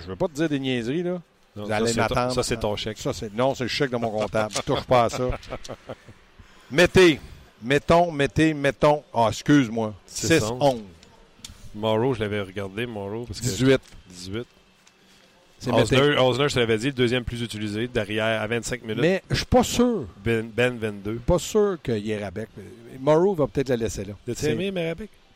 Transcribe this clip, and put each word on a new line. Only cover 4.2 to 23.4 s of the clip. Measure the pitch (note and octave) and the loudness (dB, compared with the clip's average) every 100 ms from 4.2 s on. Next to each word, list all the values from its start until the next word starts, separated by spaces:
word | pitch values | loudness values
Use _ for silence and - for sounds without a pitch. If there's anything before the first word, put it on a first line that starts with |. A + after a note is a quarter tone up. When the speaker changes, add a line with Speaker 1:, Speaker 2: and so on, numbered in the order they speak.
| G#2 G#2+ G#2+ | -2 -2 -2
Speaker 2:
<laughs> | C3+ C3+ | -4 -2
Speaker 1:
Touche | C#3+ | -2
pas | - B2+ A2+ | 2 4 4
à | |
ça. | - B2+ B2+ - B2+ - A#2+ - B2 - - _ - - - - | 0 -4 -6 -10 -12 -12 -16 -14 -18 -18 -20 _ -20 -20 -20 -4
Mété. | C3+ F3 F#3+ F3+ B2+ - - - - | 4 6 8 8 6 -4 -20 -20 -10
Mettons, | A2+ C#3+ - E3+ F3 | 0 0 4 4 4
Mété, | D3 C#3 - D#3+ | 2 0 2 2
mettons. | D3+ C#3 - D#3 D3+ - | 2 -2 2 2 2 0
Ah, | A2+ A2+ | 0 2
excuse-moi. | G2+ - D3 A#2 A2+ A2 G2+ - | 0 4 4 4 -2 -4 -6 -14
Speaker 2:
Six | - - | -6 2
onze. | D#3+ | 2
Speaker 1:
Six | G#2+ B2+ | 2 2
onze. | C#3+ A#2+ G2 E2+ - - - _ - - - | 0 0 -8 -20 -20 -20 -20 _ -20 -18 -16
Speaker 2:
Morrow, | G#2 A2 A2 C3 | -4 0 2 0
je | A#2 | 0
l'avais | G#2+ G#2 | -2 -4
regardé, | F#2+ G2 G2 G2 B2 | -6 -8 -8 -6 -8
Morrow. | G#2+ G2 A2 A#2+ | -8 -8 -8 -10
Parce | G2 | -6
que | A2+ | -4
Speaker 1:
Dix-huit. | F#2+ C3 C3 - - - | 2 4 2 0 -20 -20
Speaker 2:
Dix-huit. | F2+ F#2 G#2+ B2 _ _ _ _ _ _ _ _ _ _ - | -16 -10 -10 -10 _ _ _ _ _ _ _ _ _ _ -10
Speaker 1:
C'est | C3 | 0
Speaker 2:
Osner, | A#2 A2 C3 | 2 4 4
Speaker 1:
Mété. | D3 C#3 | 4 4
Speaker 2:
Osner, | C3 A#2+ C#3+ | 4 2 0
je | B2+ | 2
te | |
l'avais | A#2 A2 | 2 2
dit, | C3 | 0
le | |
deuxième | B2+ A#2+ B2 | 0 2 2
plus | A#2 A#2+ | -2 -6
utilisé, | A2+ G#2+ G#2+ G#2 B2 | -6 -6 -6 -4 -4
derrière, | A#2+ G2+ G#2+ A2 A2 | -4 -2 -2 0 0
à | G#2+ | -2
vingt-cinq | A#2 G#2+ B2 | -4 -4 -8
minutes. | A#2 A2 | -6 0
Speaker 1:
Mais | D#3+ F#3+ - | 0 0 -2
je | - | -6
suis | - | 2
pas | B3+ | 2
sûr. | - - B3 A3 G#2+ - | 2 2 2 0 -6 -6
Speaker 2:
Ben, | G#2 A2+ A2+ | -2 0 -2
Ben, | G#2+ B2 B2 | 0 0 0
vingt-deux. | G#2+ G#2 G2+ A#2 A#2+ | -6 -6 -8 -6 0
Speaker 1:
Pas | F3 | 0
sûr | - G#3+ G#3 F3+ | 2 0 0 -2
que | - A2 | -4 -4
Jerabek. | G#2+ G#2+ G2+ F#2+ A2 - G2 A2 A#2 C3 | -2 -6 -6 -10 -12 -14 -18 -20 -18 -4
Morrow | C3+ D#3 F#3+ | 2 4 4
va | F3 | 2